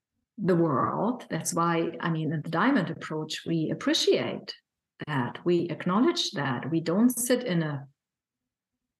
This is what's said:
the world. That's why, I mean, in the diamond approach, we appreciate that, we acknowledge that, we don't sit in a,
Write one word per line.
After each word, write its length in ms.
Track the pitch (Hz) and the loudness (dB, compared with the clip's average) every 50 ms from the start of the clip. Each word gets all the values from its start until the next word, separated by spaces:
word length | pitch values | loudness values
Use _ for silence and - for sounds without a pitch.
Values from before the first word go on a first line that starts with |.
| _ _ _ _ _ _ _ | _ _ _ _ _ _ _
the 180 | - 180 175 185 | -2 0 2 4
world. 720 | 165 170 160 139 113 - 131 135 151 175 220 254 240 - - | 4 4 2 2 2 0 0 0 0 0 -2 -2 -4 -6 -6
That's 240 | - 160 170 - | -6 -4 -4 -2
why, 380 | 170 165 170 170 170 165 170 170 - - | 0 0 2 2 2 2 0 -2 -4 -4
I 100 | - 165 | -2 -2
mean, 220 | 165 156 156 147 | -2 -2 -2 -2
in 100 | 160 151 | -2 -4
the 80 | - 165 | -4 -2
diamond 400 | 165 165 202 254 285 214 170 170 | 0 2 4 4 4 2 2 -2
approach, 520 | 160 - - - 160 156 156 151 - - - | -4 -8 -8 -8 -6 -6 -6 -6 -8 -8 -4
we 260 | - 165 165 156 - | -2 0 0 0 -2
appreciate 840 | - 165 - 269 320 - - 403 381 - 120 - - - - - - - _ _ _ _ _ _ _ - - | -2 -2 0 0 0 2 4 4 2 2 2 -2 -4 -6 -10 -12 -16 -16 _ _ _ _ _ _ _ -12 -6
that, 320 | - 151 135 120 117 - - - | -4 -2 -2 -2 -2 -4 -4 0
we 240 | 175 175 170 170 170 | 2 2 2 2 -2
acknowledge 600 | 151 - - 180 185 214 262 339 339 - - - | -4 -4 -2 0 2 4 4 4 2 2 -2 -4
that, 380 | - 147 139 131 123 131 135 131 | -2 -4 -2 -2 -2 -4 -2 -2
we 100 | 165 165 | -2 0
don't 300 | 156 165 170 202 240 254 | 0 2 4 4 4 4
sit 320 | 247 - - - 254 - - | 4 2 0 2 2 2 2
in 180 | - 180 170 | 0 0 0
a, 240 | 160 151 147 135 - - _ _ _ _ _ _ _ _ _ _ _ _ _ _ _ _ _ _ _ _ _ _ | 0 0 -4 -6 -8 -12 _ _ _ _ _ _ _ _ _ _ _ _ _ _ _ _ _ _ _ _ _ _